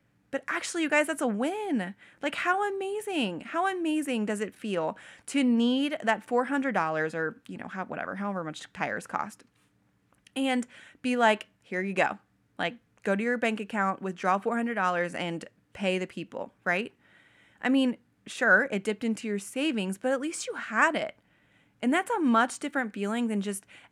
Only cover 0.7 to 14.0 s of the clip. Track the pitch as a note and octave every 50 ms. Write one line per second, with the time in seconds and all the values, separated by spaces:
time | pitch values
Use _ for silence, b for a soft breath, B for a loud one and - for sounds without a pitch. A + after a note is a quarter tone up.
0.7 | - E4+ D#4+ D4 D4+ D4 D4+ D#4+ D#4+ - D4+ A#3+ G#3 G3+ B3+ D#4+ F#4+ G#4+ G#4 G4
1.7 | D4 G#3+ F3+ F#3 G3+ B B B B B C#4 D4+ - - - F4 F#4 G4 G#4 G#4
2.7 | G4 G4 F#4+ G4 G4+ G#4+ G#4 G#4 F#4 D4+ A#3 F#3 F3 - - A3+ - E4 F#4 G4
3.7 | F#4+ F4+ E4 D#4 D4+ D#4 C#4+ C#4+ B3 A3 G#3 G#3+ G#3+ G3+ G#3+ F#3+ - - - G#3+
4.7 | F#3+ E3+ D#3 D#3+ G3+ B B B B B B - - C#4+ C4+ B3 A#3 A3+ A#3 A#3+
5.7 | B3+ C4+ C#4+ D4 D4 - - A3+ A3 G#3 - - A#3+ A#3+ B3 B3 C#4+ C#4 C4 C4+
6.7 | G#3+ F#3 D#3+ D#3+ D#3+ D#3 D#3 D#3+ D#3+ D#3+ D#3+ D#3 - - _ - F#3 - - F3+
7.7 | F#3 F#3+ F3+ - - - - F2 F#3 F#3+ G3+ G3+ G3 F3+ E3 D#3 D3+ - - -
8.7 | - F#3 D#3+ B2 G#2 - - - - - - G#3+ - _ - _ _ _ _ _
9.7 | _ _ _ _ _ _ _ _ _ _ _ - - C4 C4+ C4 B3+ B3 A3+ B
10.7 | B B B B B B - B3 B3 A#3+ A#3 A3 G#3+ G#3+ - _ _ _ _ -
11.7 | F#3 F3+ F#3+ G3 F#3 F#3 D#3+ - G3+ - _ _ _ _ _ _ - - F3+ E3+
12.7 | A#3+ - _ _ _ _ - G#3 G3 G3+ A3+ A#3+ B3 A#3 A#3+ A3+ A3 G#3+ G#3 F#3+
13.7 | A3+ G#3 G3 F#3+ F#3+ -